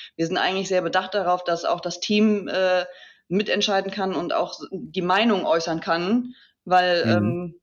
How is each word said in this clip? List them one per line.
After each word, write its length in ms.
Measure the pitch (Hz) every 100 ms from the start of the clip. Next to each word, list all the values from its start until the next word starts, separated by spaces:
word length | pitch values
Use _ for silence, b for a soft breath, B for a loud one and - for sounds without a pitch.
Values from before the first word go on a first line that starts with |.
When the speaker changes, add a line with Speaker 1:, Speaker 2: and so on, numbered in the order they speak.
| B -
Speaker 1:
wir 100 | 165
sind 100 | 180
eigentlich 320 | 135 190 190
sehr 140 | 185
bedacht 320 | 170 180 202
darauf, 280 | 208 175 180
dass 200 | 180 170
auch 160 | - 175
das 180 | 175 180
Team, 460 | - 208 220 208 190
äh, 360 | 180 185 180 180 B B B -
mitentscheiden 640 | 180 208 180 208 196 196
kann 240 | 202 190
und 180 | 185 175
auch 180 | - 180
s-, 160 | - -
die 320 | 190 160 180
Meinung 420 | 175 190 233 196 -
äußern 340 | 165 165 165
kann, 540 | 160 170 180 240 247 B B _
weil, 400 | - 180 180 175
Speaker 2:
Mhm. 340 | 117 107 107 175
Speaker 1:
ähm, 220 | 175 -